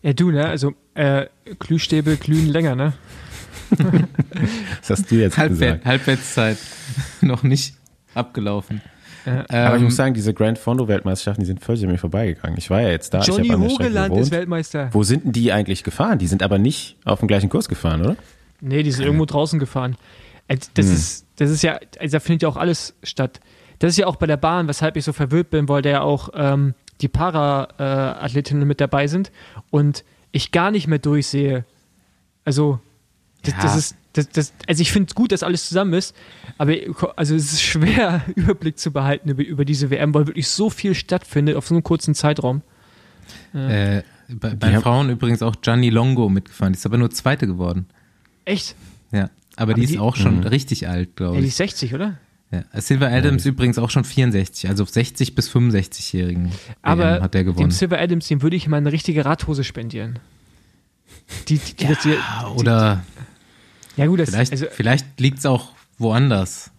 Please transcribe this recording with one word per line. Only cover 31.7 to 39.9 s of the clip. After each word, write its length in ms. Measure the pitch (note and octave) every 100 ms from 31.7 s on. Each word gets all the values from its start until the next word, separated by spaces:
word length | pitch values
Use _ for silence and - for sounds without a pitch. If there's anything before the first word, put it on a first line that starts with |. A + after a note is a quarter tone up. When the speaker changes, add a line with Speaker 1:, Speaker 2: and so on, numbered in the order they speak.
| _ _ _ _ _ _ _ -
Speaker 1:
Also, 340 | C#3 D3 C3 _ _ _ _ _ _
das, 100 | -
Speaker 3:
Ja. 80 | F2+
Speaker 1:
das 140 | G2+ D3
ist, 200 | D3 - _
das, 140 | - D3
das, 220 | - D3 _ -
also 140 | D#3+
ich 120 | E3+
find's 220 | G#3 F#3+
gut, 160 | - A#3+
dass 120 | F#3
alles 260 | D#3+ F3 -
zusammen 240 | F3 G3
ist, 240 | E3+ F#3+ - - - - -
aber, 160 | D3 D#3+ - - - -
also 180 | D3+
es 180 | D#3+ D3
ist 80 | D3+
schwer, 600 | - D#3+ D#3+ A3 G3+ E3+ C#3+
<laughs> 60 |
Überblick 440 | F#3 E3+ G3 D#3+ -
zu 140 | -
behalten 360 | C#3+ C3+ C#3+ D3+
über, 160 | C3+
über 200 | C#3+ C#3 C#3
diese 240 | D3 C#3